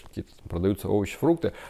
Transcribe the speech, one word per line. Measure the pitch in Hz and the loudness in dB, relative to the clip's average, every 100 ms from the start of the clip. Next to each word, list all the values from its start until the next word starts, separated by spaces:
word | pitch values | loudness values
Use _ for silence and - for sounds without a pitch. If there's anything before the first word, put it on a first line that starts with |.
какие-то | - - - - | -12 -12 -12 -14
там | - | -8
продаются | 87 95 101 95 | 0 0 0 2
овощи, | 101 98 - | 2 0 0
фрукты. | 143 170 107 - - | 2 4 0 -4 -16